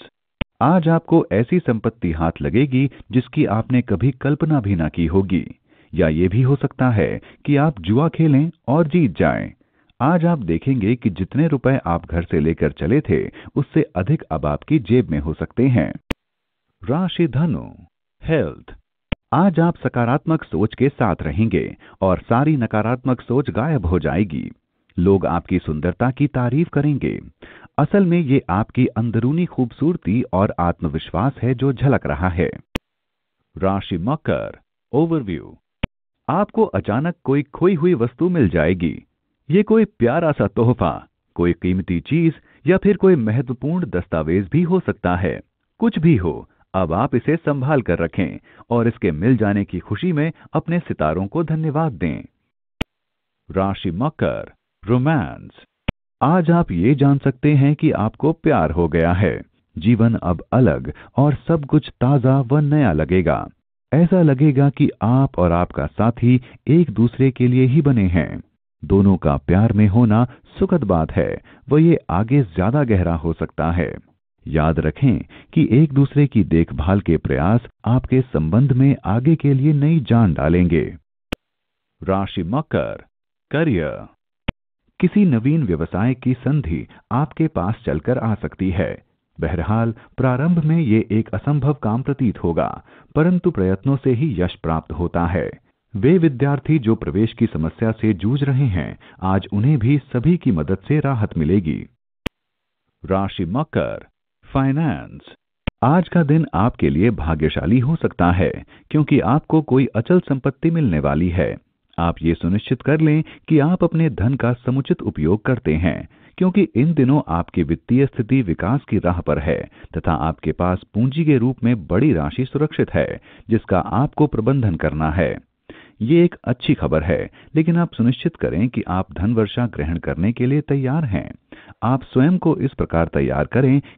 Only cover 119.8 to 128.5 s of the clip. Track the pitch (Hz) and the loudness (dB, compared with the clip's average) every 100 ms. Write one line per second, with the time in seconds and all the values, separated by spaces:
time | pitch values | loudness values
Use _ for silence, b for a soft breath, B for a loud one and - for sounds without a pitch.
119.8 | B 85 87 71 78 - 78 - 90 90 | B -6 -4 -2 -2 -4 -6 -2 -2 -2
120.8 | - 104 127 143 156 135 120 131 117 120 | -4 -2 -2 0 0 2 0 0 -2 -2
121.8 | 73 92 147 87 73 - 131 139 151 - | -2 0 2 0 -2 -4 -4 -4 -2 -2
122.8 | 110 82 67 - B B B 110 - 92 | -2 -2 -2 -6 B B B -2 0 -2
123.8 | 78 107 143 - 151 - 113 139 110 80 | 0 -2 -2 0 -2 0 0 0 0 0
124.8 | 78 76 80 85 71 50 - _ - B | -2 -2 -2 0 -2 -4 -12 _ -20 B
125.8 | B B 110 170 175 - - 123 - 139 | B B 0 4 4 0 -6 -2 -2 0
126.8 | 67 78 78 80 - b b 156 160 170 | 0 0 0 -2 -4 b b -2 0 0
127.8 | 170 - 117 131 170 - 62 | 0 0 0 0 -4 -4 -4